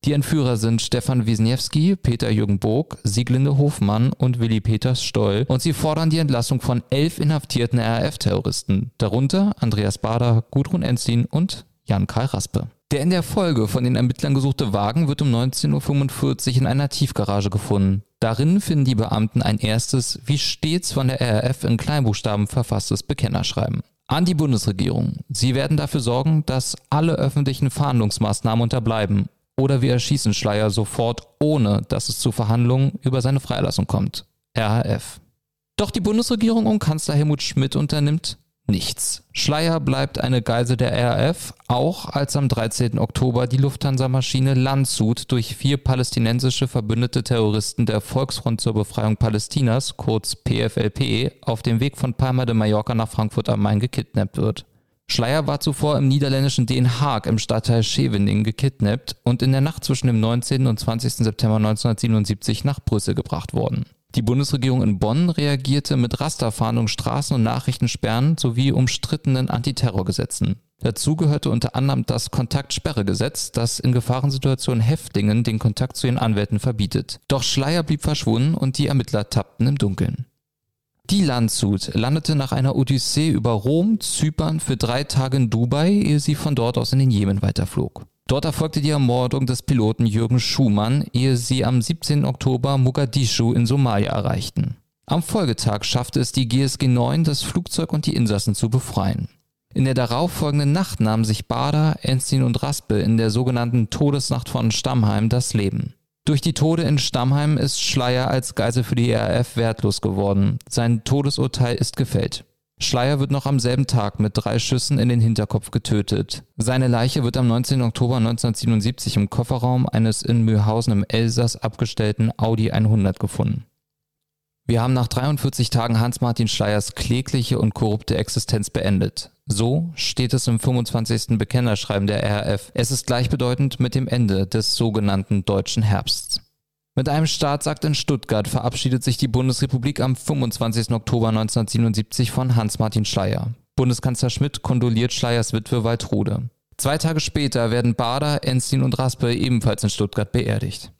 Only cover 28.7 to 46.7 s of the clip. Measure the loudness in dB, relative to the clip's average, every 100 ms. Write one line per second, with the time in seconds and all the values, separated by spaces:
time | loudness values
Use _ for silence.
28.7 | 0 0 0 2 0 0 _ _ -2 2
29.7 | 2 2 0 0 0 0 0 0 2 2
30.7 | 0 -2 -2 -2 -2 -10 _ 0 2 2
31.7 | 2 0 -4 -2 -2 -2 0 0 2 4
32.7 | 4 2 0 -2 0 0 0 -2 -2 -2
33.7 | 0 0 0 -2 -4 -14 _ _ -2 0
34.7 | 0 0 -4 -6 -18 _ _ _ _ _
35.7 | -4 -4 -2 0 0 0 0 2 2 2
36.7 | 0 0 -2 0 2 2 0 -2 0 0
37.7 | 0 0 0 0 0 -4 -12 _ _ -2
38.7 | -2 -2 -6 -6 -8 _ -4 0 2 2
39.7 | 0 0 0 -2 -2 0 0 0 0 0
40.7 | 0 0 0 0 2 0 -2 -8 -16 _
41.7 | 0 0 -2 -6 -4 -2 0 0 0 -2
42.7 | -2 -2 0 -2 0 0 2 0 2 0
43.7 | 0 -2 0 0 0 0 0 2 2 2
44.7 | 2 0 0 0 0 -2 -2 -2 -4 -2
45.7 | 0 0 0 0 0 0 2 0 0 -2